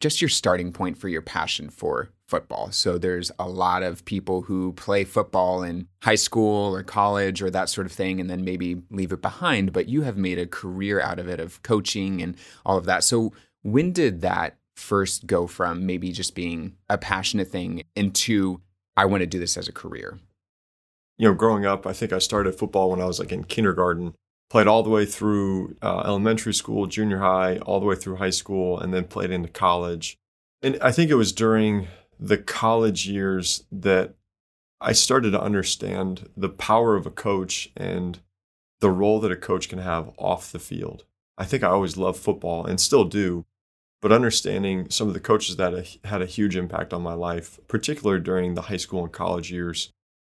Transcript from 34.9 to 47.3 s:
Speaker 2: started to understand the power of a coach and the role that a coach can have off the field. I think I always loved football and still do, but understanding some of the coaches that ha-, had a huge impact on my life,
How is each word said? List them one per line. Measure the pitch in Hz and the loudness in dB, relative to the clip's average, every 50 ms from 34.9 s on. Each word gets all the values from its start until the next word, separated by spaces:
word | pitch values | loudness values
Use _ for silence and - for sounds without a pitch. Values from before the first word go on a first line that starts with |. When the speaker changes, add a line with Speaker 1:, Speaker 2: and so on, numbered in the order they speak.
| 113 | 4
Speaker 2:
started | - - - 127 135 117 107 | 4 4 4 4 4 4 4
to | 98 104 | 2 2
understand | - 101 104 98 90 - - - 101 98 95 95 95 95 92 - - - _ | 2 0 0 0 0 0 -4 -4 -4 -4 -4 -4 -4 -4 -6 -8 -12 -16 _
the | - 95 95 | -6 -4 -4
power | - - - - 107 113 120 117 107 | -4 -4 0 2 4 4 6 4 4
of | 98 82 | 2 0
a | - | -4
coach | - - - 110 101 95 92 90 - - - - _ | -8 -6 -4 -2 -2 -2 -2 -4 -6 -6 -8 -10 _
and | - 98 92 90 90 90 90 87 - - _ _ _ _ _ _ _ _ _ _ _ | -8 -6 -6 -4 -4 -4 -6 -8 -10 -14 _ _ _ _ _ _ _ _ _ _ _
the | - 101 | 2 2
role | 92 90 101 104 107 110 | 4 4 4 4 4 4
that | 107 104 90 | 2 0 -2
a | |
coach | - - - 95 92 - - | -4 -4 -2 -2 -2 -2 -4
can | 92 92 | -8 -8
have | 92 92 82 82 80 - - - | -6 -4 -4 -4 -4 -6 -8 -4
off | - 95 90 90 - - - | -2 -2 -2 -2 -4 -8 -14
the | 87 | -14
field. | - - - - - - - - - _ _ _ _ _ _ - | -12 -10 -8 -8 -8 -8 -10 -12 -18 _ _ _ _ _ _ -10
I | 95 | -6
think | - - 131 107 | -4 -2 0 2
I | 90 | 4
always | 90 98 95 87 80 | 4 4 2 0 -2
loved | 90 92 92 90 - | -2 -2 -2 -2 -2
football | - - 98 - - 87 85 85 85 | -2 -2 -2 -2 -4 -4 -4 -4 -4
and | 87 92 92 | -2 -2 0
still | - - - 131 101 | 2 4 6 4 4
do, | 85 90 104 101 92 87 85 82 - _ _ _ _ _ _ _ _ _ _ - | 4 2 0 0 0 -2 -4 -6 -10 _ _ _ _ _ _ _ _ _ _ 4
but | 104 107 | 6 6
understanding | 120 127 113 110 - - 98 98 95 98 98 95 92 90 - | 6 6 4 2 0 0 0 -2 -2 0 0 -2 -2 -4 -4
some | - - 107 107 | -2 -2 0 0
of | 90 | -2
the | - | -2
coaches | - - 110 104 - - 90 | 0 2 2 2 2 0 -2
that | 82 95 90 87 | -2 -2 -2 -2
ha-, | 90 87 - - - - 101 | -4 -8 -10 -14 -16 -10 -6
had | 107 98 92 | -4 -4 -4
a | |
huge | 90 - - 104 101 90 | -4 -2 0 0 0 0
impact | 92 90 82 87 82 82 - 90 | 0 -4 -4 -4 -6 -6 -6 -6
on | 87 87 | -6 -6
my | 85 82 | -6 -6
life, | 85 87 87 | -4 -4 -4